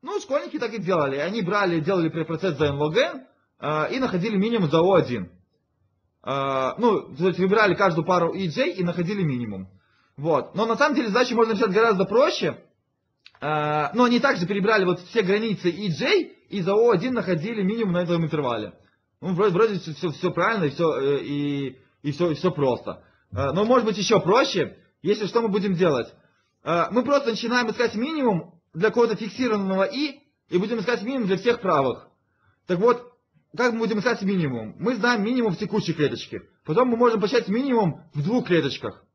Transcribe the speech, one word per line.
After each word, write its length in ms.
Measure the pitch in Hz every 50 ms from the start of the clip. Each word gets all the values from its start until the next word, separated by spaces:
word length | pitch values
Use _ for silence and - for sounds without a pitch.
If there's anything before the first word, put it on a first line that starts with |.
Ну, 180 | - 285 403 392
школьники 400 | - - 262 294 349 330 - 311
так 120 | 247 226 214
и 40 | 226
делали. 380 | 175 165 190 165 147 135 135
Они 260 | 139 147 175 202 233
брали, 380 | 196 165 208 208 202 180 170 165
делали 300 | 147 160 196 180 165 165
препроцесс 480 | 165 170 160 156 165 156 - 190 156 127
за 80 | 156 147
n 120 | 139 139
log 160 | 147 156 160
n, 300 | 220 277 339 339 262 - _ _ _ _ _ _ _
э, 360 | - 147 151 151 151 - -
и 40 | 262
находили 360 | 262 247 175 180 165 226 214 190
минимум 320 | 196 226 233 226 180 147
за 120 | 139 165
О 120 | 165 190 196
один. 380 | 139 - - 123 110 90 85 - _ _ _ _ _ _ _ _ _ _ _ _ _ _ _ _ _ _
Э, 500 | - 135 139 139 139 135 131 131 127 - -
ну, 380 | 226 240 208 156 - - -
то 120 | 131 170 190
есть 120 | 175 -
выбирали 340 | 185 190 196 226 214 202 170
каждую 320 | 151 202 190 165 160 151
пару 280 | 165 185 180 170 165 -
E 140 | 180 196 170
J 260 | 139 156 269 359 -
и 100 | 190 180
находили 400 | 170 170 175 175 165 214 202 185
минимум. 460 | 151 131 120 120 110 101 95 95 95 _ _ _ _ _ _ _ _ _
Вот. 380 | - 139 160 160 135 117 - -
Но 120 | 170 220 226
на 80 | 226 214
самом 180 | 285 311 294
деле 120 | 254 240 220
задачу 280 | 190 240 254 247 240
можно 180 | 226 226 220 226
решать 180 | 196 226 208
гораздо 340 | 180 208 226 233 214 180 190
проще. 560 | 196 202 233 285 339 349 - 214 160 127 - - _ _ _ _ _ _ _ _ _ _ _ _ - _ _
Э, 480 | - 143 151 151 151 151 151 151 151 143 -
но 80 | 226 247
они 160 | 240 240 240
также 260 | 240 277 277 277 269
перебрали 400 | 165 208 202 185 208 220 214 190
вот 140 | 175 175 170
все 240 | - - - 233 202
границы 460 | 175 196 208 226 226 202 - - 180
E 200 | 170 160 208 202
J 420 | 156 131 220 294 415 381 302 - - _ _ _
и 120 | - 208
за 140 | 175 180 196
О 160 | 214 233 240
один 240 | 226 175 180 262 254
находили 480 | 233 190 190 180 156 147 220 233 214 196
минимум 300 | 185 214 233 226 196 170
на 100 | 175 180
этом 200 | 165 175 170 165
интервале. 500 | 151 160 151 143 123 117 113 104 98 - _ _ _ _ _ _ _ _ _
Ну, 120 | - 175 185
вроде, 200 | 165 208 214 170
вроде 260 | 180 226 226 208 175
все, 140 | - 165 151
все, 180 | - - 175
все 200 | 139 - - 180
правильно 340 | - 170 175 208 226 214 170
и 40 | 143
все, 300 | 127 - 170 160 143 120
э, 240 | 135 139 143 135 -
и, 560 | 110 143 143 147 143 143 139 139 131 127 - _ _ _ _ _
и 80 | 147
все, 180 | 143 - 175 175
и 60 | 151
все 160 | 143 - 185
просто. 520 | - 147 139 131 120 113 - 101 82 - _ _ _ _ _ _
Э, 200 | - 101 139 139 135
но 120 | 180 208
может 200 | 226 254 247 233 214
быть 100 | 202 196
еще 220 | 196 - 226 190
проще. 580 | - 160 196 247 302 311 - 190 143 101 - - _ _ _ _
Если 240 | - 160 208 208 214
что 160 | 185 - 233
мы 60 | 233 220
будем 260 | 185 208 185 208 185
делать? 400 | 160 185 170 143 123 113 - - _ _ _ _ _ _ _ _ _ _
Э, 220 | 139 165 170 165 -
мы 120 | 185 240 247
просто 280 | 247 285 277 277 240
начинаем 400 | 220 - - 233 240 247 247 226
искать 240 | 208 - 240 226 -
минимум 680 | 202 233 302 320 311 269 240 196 165 - - _ _ _ _ _
для 160 | 160 185 220
какого-то 260 | - 240 233 226 220
фиксированного 680 | - 226 202 - - 262 240 214 208 196 190 190 190 196
i 380 | - - 262 294 294 269 - _ _ _ _ _ _
и 80 | 156 180
будем 220 | 196 202 233 226
искать 220 | 185 240 240 -
минимум 260 | 196 233 277 269 226 180
для 100 | 190 180
всех 240 | - 240 240 -
правых. 480 | - 185 165 147 135 131 110 - - _ _ _ _ _ _ _ _ _ _ _ _ _
Так 120 | 185 170
вот, 340 | 202 240 240 240 - - _ _ _ _ _ _ _ _ -
как 160 | - 247 247
мы 80 | 226 226
будем 200 | 226 202 220 208
искать 220 | - 254 233 -
минимум? 540 | 196 190 202 185 165 139 127 113 110 107 - -
Мы 160 | 156 226 254
знаем 280 | 214 196 240 247 220 196
минимум 300 | 220 247 254 233 220 170
в 40 | -
текущей 360 | 214 - - 214 156 - 156
клеточке. 480 | - 151 139 - - - - - 95 - _ _ _ _
Потом 240 | - 156 208 254 254
мы 80 | 233 226
можем 240 | 240 240 226 208
посчитать 260 | 196 196 254 240 - -
минимум 540 | 196 233 277 277 247 233 208 170 139 - - _ _
в 80 | 147
двух 260 | 143 180 226 254 165 -
клеточках. 580 | 180 165 160 139 - - - 110 - - _ _ _